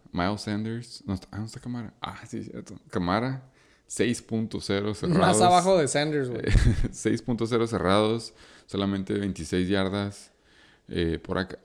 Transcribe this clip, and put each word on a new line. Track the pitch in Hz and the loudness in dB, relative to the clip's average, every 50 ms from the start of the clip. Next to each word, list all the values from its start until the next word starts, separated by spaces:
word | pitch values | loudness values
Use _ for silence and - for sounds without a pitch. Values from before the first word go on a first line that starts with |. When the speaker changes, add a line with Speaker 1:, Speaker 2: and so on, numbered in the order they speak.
| _ - | _ -10
Speaker 1:
Miles | - 90 87 95 107 104 | -6 -2 -2 -2 -2 -4
Sanders. | - 107 107 104 110 110 113 117 120 - - - - | -4 -4 -4 -4 -4 -4 -6 -8 -10 -12 -16 -12 -6
No | - 98 | -4 -4
está, | 92 - - | -4 -6 -8
ah, | - 101 | -10 -10
no | 107 | -10
está | 113 - 127 | -10 -10 -12
Camara. | - 123 123 120 117 98 - _ | -12 -10 -10 -10 -10 -12 -12 _
Ah, | - - - - - | -10 -10 -10 -12 -14
sí, | - - 110 107 | -12 -10 -10 -10
cierto. | - - 117 - - 98 - _ _ | -10 -12 -14 -14 -14 -18 -20 _ _
Camara, | - 101 90 87 92 107 120 131 135 135 - - _ _ _ _ _ _ _ | -4 -2 0 2 2 2 0 0 -4 -6 -10 -14 _ _ _ _ _ _ _
seis | - - - 101 120 120 - | -8 -2 0 0 0 0 -2
punto | - - 117 113 113 104 - 98 | -4 -4 -4 -2 -2 -2 -6 -6
cero | - - 101 98 101 104 107 | -4 -2 0 0 0 -2 -4
cerrados. | - - - 170 160 | -2 -2 0 2 4
Speaker 2:
Más | 185 180 180 - | 4 4 6 6
abajo | 180 180 180 180 175 185 190 180 | 6 6 6 6 6 6 4 4
de | 151 127 | 4 2
Sanders, | - 143 147 156 151 147 135 123 | 2 0 0 0 0 -2 -2 -2
güey. | 120 - - - 110 - - 127 | -4 -4 2 4 4 6 6 6
Speaker 1:
<laughs> | 107 - - - | 4 2 0 -2
Seis | - - - 110 113 113 | -2 -2 -2 0 0 0
punto | - - 123 107 117 | -2 -2 -2 0 0
cero | 113 123 113 117 113 | 0 0 0 0 0
cerrados. | 117 95 82 87 95 104 107 107 113 117 113 - - - - - - - - | 0 0 2 4 4 6 4 4 2 0 -4 -8 -16 -20 -20 -20 -20 -20 -14
Solamente | - - 98 98 98 98 98 95 95 104 | -8 -4 -2 0 0 0 -2 -2 -2 -2
veintiséis | 101 101 98 87 - 80 76 - 90 90 90 | -2 -2 -2 -4 -6 -6 -2 0 0 2 2
yardas. | 101 98 95 95 95 101 101 101 101 - - - _ _ _ _ _ _ _ _ _ _ _ - | 2 0 0 0 -2 -2 -4 -4 -6 -10 -18 -20 _ _ _ _ _ _ _ _ _ _ _ -8
Eh, | - 90 85 82 82 80 | -4 -2 0 0 0 -2
por | - - 92 90 | -4 -4 -4 -2
acá, | 95 92 - - _ | -4 -4 -6 -10 _